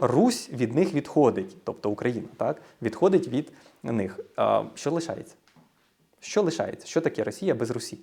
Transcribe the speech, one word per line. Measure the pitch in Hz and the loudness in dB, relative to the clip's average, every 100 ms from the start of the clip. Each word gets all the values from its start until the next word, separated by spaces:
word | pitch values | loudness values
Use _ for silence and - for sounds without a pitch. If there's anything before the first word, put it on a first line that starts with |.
Русь | 123 131 240 - - | 2 6 4 2 -4
від | 123 117 | -2 0
них | 139 190 | 2 2
відходить, | 147 - 151 127 95 95 - | 0 0 4 4 4 -2 -8
тобто | - - 104 | -10 -6 -4
Україна, | 104 127 113 - - | -2 -2 -4 -6 -4
так? | 113 151 - _ | -4 -4 -10 _
Відходить | 117 - 190 190 - | -6 2 4 4 2
від | 127 151 - - _ | -4 -6 -12 -20 _
них. | - 113 95 - - - | -4 -4 -4 -8 -10 -2
А, | 110 107 113 | 0 0 -2
що | - 143 | -6 -4
лишається? | 165 165 - - - _ _ _ _ _ _ _ _ | -4 -4 -8 -12 -20 _ _ _ _ _ _ _ _
Що | - 208 | -4 0
лишається? | 175 - 101 - - | 0 0 -4 -8 -4
Що | - | -2
таке | - - | 0 -2
Росія | 104 - 196 | -4 -2 -2
без | 120 117 | 0 -2
Русі? | 120 - - | -4 -8 -14